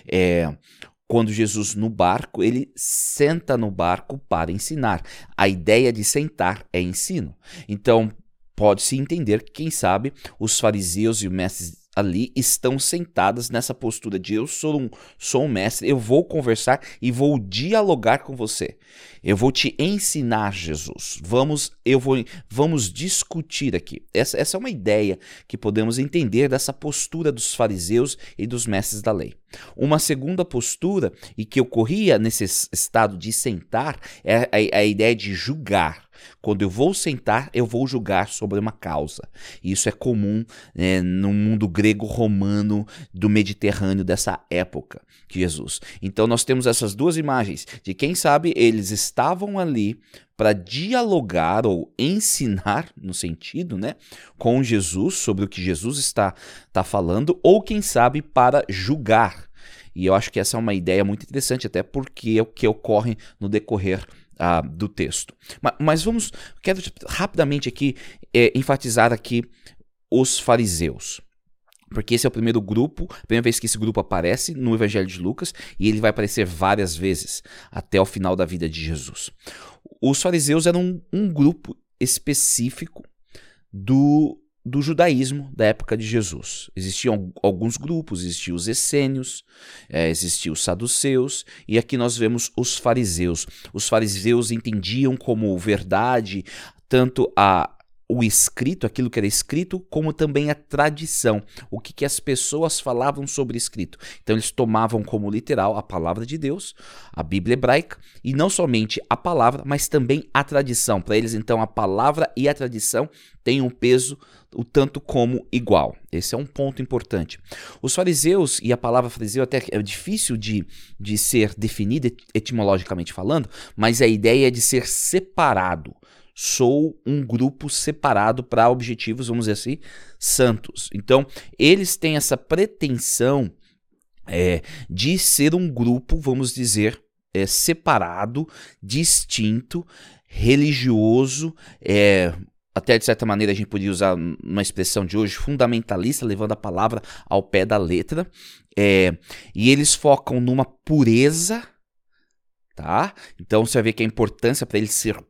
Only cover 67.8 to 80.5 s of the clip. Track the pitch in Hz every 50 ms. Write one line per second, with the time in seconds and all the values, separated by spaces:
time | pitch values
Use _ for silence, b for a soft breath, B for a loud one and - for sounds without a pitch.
67.8 | 139 139 120 B B B B B B _ - 120 120 - - 127 131 - 139 135
68.8 | - 127 110 117 110 117 117 110 - - 123 120 120 - b b b b b b
69.8 | - _ _ _ _ - - 127 131 - - - - - 120 120 117 101 87 80
70.8 | 85 76 62 - - - - - - _ _ _ _ _ _ _ _ _ _ _
71.8 | _ - - 110 101 - 117 117 - 127 - 113 113 117 113 113 101 95 107 113
72.8 | 131 151 - - - - - - - - 117 117 117 117 113 - - 110 - 107
73.8 | 107 110 107 104 98 - 101 87 85 85 104 - - - 160 131 127 117 113 110
74.8 | 113 101 101 101 95 92 90 90 87 95 101 - 90 - - B B B B B
75.8 | 95 110 107 107 113 107 104 - 104 101 - 113 101 90 85 80 98 95 104 104
76.8 | 98 87 78 78 92 95 92 85 - - - - B B B B B B B -
77.8 | - - - 95 95 - - 104 92 90 92 92 90 82 92 85 85 80 78 82
78.8 | 80 80 80 73 62 - - - - - - B B B B B B B B B
79.8 | B - - - - 131 139 - - 185 175 165 139 143